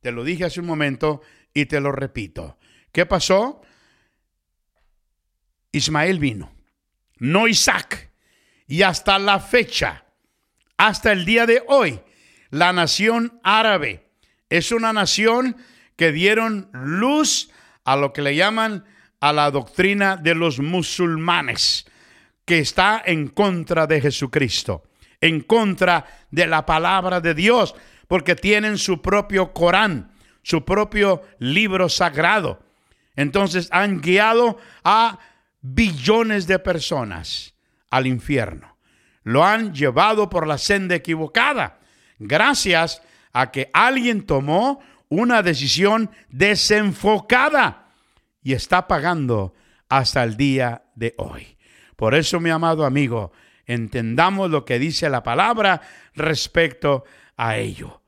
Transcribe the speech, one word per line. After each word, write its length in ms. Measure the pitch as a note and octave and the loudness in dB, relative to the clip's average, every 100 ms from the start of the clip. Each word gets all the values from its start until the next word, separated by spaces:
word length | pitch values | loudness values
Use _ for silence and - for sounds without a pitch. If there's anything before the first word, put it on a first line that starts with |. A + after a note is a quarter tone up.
te 100 | B2 | -8
lo 120 | A#2+ | -8
dije 220 | C3 F3 F3 | -6 -4 -6
hace 140 | F3 | -6
un 80 | E3+ | -6
momento 540 | D#3 D3 C3 D#3 D3 - _ _ | -2 -2 -2 -2 -4 -10 _ _
y 120 | D3 C#3+ | -4 -2
te 140 | D3 | -2
lo 120 | C#3 | -2
repito. 680 | C3+ C3+ - F#2+ - D#2 - _ _ _ | -4 -8 -10 -12 -14 -16 -18 _ _ _
¿Qué 140 | - F3 | -2 0
pasó? 560 | F#3 - F#3+ A#3+ - _ _ _ _ _ _ _ _ _ _ _ _ _ _ _ _ _ _ _ _ _ | 0 2 2 0 -8 _ _ _ _ _ _ _ _ _ _ _ _ _ _ _ _ _ _ _ _ _
Ismael 480 | D3+ C#3 D#3 E3 F#3 | -4 -2 0 0 0
vino, 320 | C#3+ G#2 D#2 - _ _ _ _ _ _ | -2 -4 -14 -20 _ _ _ _ _ _
no 300 | B2 F3+ A3+ | 0 2 2
Isaac. 640 | G#3+ - F#3+ - - - _ _ _ _ _ - | 2 0 -2 -6 -14 -14 _ _ _ _ _ -8
Y 160 | D3+ | 2
hasta 340 | F#3+ E3 - G3 | 2 2 0 0
la 220 | G3+ G3 | 2 0
fecha, 680 | - B3 - - A#2+ D#2 _ _ _ _ _ _ _ - | 0 0 0 -4 -4 -6 _ _ _ _ _ _ _ 0
hasta 340 | G#3 G3 A3+ | 2 2 0
el 140 | G3+ F3 | 0 2
día 220 | A3+ A#3 | 2 4
de 160 | A#3 A#3+ | 2 4
hoy, 320 | C#4 F#3+ G#2+ _ _ _ _ _ | 2 2 -4 _ _ _ _ _
la 240 | D3+ F3 | 2 2
nación 680 | F3+ E3 - G#3+ A#3 A#3 - | 2 -2 0 0 0 -2 -4
árabe 680 | F#3 G#3+ A3 F#3+ C#3 F2+ _ _ _ _ _ | 0 2 2 0 -2 -8 _ _ _ _ _
es 220 | E3+ - | -2 0
una 200 | A#3 A3+ | -2 0
nación 640 | G#3+ F#3+ - A3 A#3+ B3+ A#3+ - _ _ - | 0 0 2 2 2 -2 -6 -16 _ _ 0
que 160 | E3 | 0
dieron 580 | D3+ F#3 A3 A3+ G#3 F#3 | 2 2 2 0 -4 -8
luz 800 | B2 C3+ F3 B3 D4+ D4+ - - _ _ _ | -10 -6 -2 0 2 0 -2 -8 _ _ _
a 120 | - C3+ | -2 0
lo 160 | C#3 | 0
que 100 | C#3+ | -2
le 140 | C#3+ C#3+ | -2 0
llaman 500 | G3 A3+ A3 G3+ - _ _ _ | 0 0 -4 -4 -12 _ _ _
a 140 | D3 | 0
la 180 | D3+ D3 | 2 2
doctrina 680 | C#3 B2 - F#3 G3+ G3 F#3+ | 0 -6 -2 0 2 0 0
de 160 | D#3 | -2
los 260 | E3 E3+ B2 | 0 0 -2
musulmanes, 1300 | D3 F3+ D#3+ - F3 D#3+ E3+ E3+ C#3 - - - - _ _ _ _ _ - | -4 -2 -4 -2 -2 -2 0 -2 -2 -2 -2 -2 -6 _ _ _ _ _ -2
que 140 | E3 | 0
está 440 | C3+ - F#3+ A3 F#3+ | 0 0 2 0 -2
en 220 | E3 C#3+ | -4 -4
contra 580 | - G#3 F3 D#3 E3 D#3 | -2 0 -2 -2 -2 2
de 160 | D#3 | 0
Jesucristo, 840 | C#3 - C3+ D#3 B2+ - - E2+ _ _ _ _ | 0 -2 -4 -2 0 -2 -6 -8 _ _ _ _
en 200 | E3 D#3+ | 0 0
contra 640 | - A#3 G#3+ F3 F3+ E3+ - - _ | 2 2 2 0 2 2 -2 -20 _
de 160 | C#3+ E3+ | -2 2
la 180 | D#3+ D3+ | 0 0
palabra 560 | D#3+ F3 F#3+ F3+ F3+ | 0 2 0 0 -2
de 140 | E3 D#3 | -2 0
Dios, 400 | G3 A#3+ F#3+ - - _ _ | 2 2 0 -4 -20 _ _
porque 280 | F#3 - F3 | -2 0 -2
tienen 420 | F#3+ G#3 G#3+ G3+ | 2 2 0 -2
su 240 | - E3+ | -2 -4
propio 520 | F3+ G3+ G3+ F#3+ F#3 | 0 -2 0 -2 -2
Corán, 580 | - E3+ F#3 G#3+ C#3+ - _ _ _ | 0 2 2 0 -2 -10 _ _ _
su 240 | - E3 - | -4 -2 0
propio 560 | G3 G#3 G#3+ G3+ F3+ - _ | -2 -2 0 0 0 -4 _
libro 520 | B2 E3+ G#3+ F#3 F3 | -2 0 0 0 0
sagrado. 760 | - F3 C#3+ E3+ G#3+ D3 G2 _ _ _ _ _ - | 0 -2 0 0 0 -2 -8 _ _ _ _ _ -4
Entonces 520 | C#3+ E3+ G3 F3+ E3+ | -2 0 0 -2 -2
han 300 | F3 G3+ F#3 | 0 0 -2
guiado 560 | D3 F#3+ A3 A3+ A#3+ A3 - - | 2 4 4 4 2 -2 -16 -4
a 360 | E3+ G#3+ A3+ F#3+ - _ _ _ | 2 2 2 -2 -20 _ _ _
billones 840 | C3 C3 A3 D3+ B2+ A3 A3+ G#3 E3+ | -6 0 0 0 2 2 2 -2 0
de 100 | F#3+ | -2
personas 960 | F#3+ E3+ - D3+ A2 E2+ D#2+ - - _ _ _ _ | 0 -4 -4 -6 -6 -10 -10 -12 -14 _ _ _ _
al 160 | B2+ C3 | 0 2
infierno. 680 | B2 - C#3 G2+ D2+ - _ _ _ _ _ | -2 -2 -2 -2 -10 -20 _ _ _ _ _
Lo 220 | - B2+ F3+ | 0 4 4
han 300 | A3 G#3+ C#3+ | 2 -2 -2
llevado 540 | C#3+ B2+ G3+ A3 G#3 | 0 2 2 2 0
por 180 | F#3 D#3 | -2 -4
la 100 | D3 | -4
senda 380 | - G3+ F#3 F3 | -2 -2 0 -4
equivocada, 840 | - D#3+ D#3 - C4 C4 B2+ _ _ _ _ _ | -4 -6 -2 0 0 -2 -6 _ _ _ _ _
gracias 840 | G#2 D3 A#3+ C#4+ G3 E3 E3 - _ _ _ | -2 2 2 2 2 0 0 -6 _ _ _
a 180 | A#2+ C3 | -2 -2
que 180 | C3+ C3 | -4 -2
alguien 520 | D#3+ A#3 C4 A#3+ G#3+ G3+ | 2 2 2 -2 -2 -2
tomó 560 | C#3 C#3+ E3+ B3+ C#4 - _ _ | -2 0 0 0 -4 -10 _ _
una 320 | E3 A#3+ A#3 | 0 2 2
decisión 640 | F3 C#3 C3+ - G3 A3 A3 - _ | 2 -2 -2 2 2 2 -2 -8 _
desenfocada 1600 | B2+ G3 G#3 - G#3+ G#3 - G3+ G#3+ - B3 C#4+ D4 G3 - _ _ _ _ _ _ | 0 2 2 2 2 2 0 2 0 2 2 2 2 0 -2 _ _ _ _ _ _
y 120 | C3 | -4
está 340 | C3 - F3+ F#3 | -4 0 0 0
pagando 640 | E3+ D#3 E3+ C3 A2 F#2+ _ _ _ _ | -2 0 -2 0 -2 -2 _ _ _ _
hasta 340 | C3+ B2+ C#3 | 0 2 0
el 140 | A#2 G#2+ | -2 0
día 460 | C#3+ C3 B2 A#2 _ - | 0 2 -2 -6 _ -8
de 180 | A#2 - | -8 -6
hoy. 400 | - - - _ _ _ _ - | -12 -12 -20 _ _ _ _ -2
Por 200 | A2 C#3+ | 2 2
eso, 240 | D#3 F3 | 2 -2
mi 100 | E3+ | 0
amado 360 | D#3+ E3 D#3+ C#3+ | 0 0 0 0
amigo, 480 | C3+ C#3 A#2 F#2+ _ _ _ - | 0 -2 -4 -8 _ _ _ -8
entendamos 840 | A#2+ A2 B2+ A2+ A#2+ F3 G3 F#3 | -8 -6 -6 -4 2 2 2 -2
lo 140 | D#3 | -2
que 160 | - B2 | -2 -2
dice 300 | D3+ C#3 D#3+ | -2 -2 -2
la 120 | B2+ | -2
palabra 580 | A#2 B2+ G#3 A3+ G3+ F3 - - _ - | -2 0 0 2 0 0 -6 -20 _ -6
respecto 880 | D#3 D3+ - - C#3 B2+ D3+ C3+ - _ _ - | -4 -2 -2 0 0 0 -2 -2 -4 _ _ -6
a 220 | A#2 A2 | -4 -2
ello 440 | G#2+ F#2 F#2 - | -6 -10 -16 -20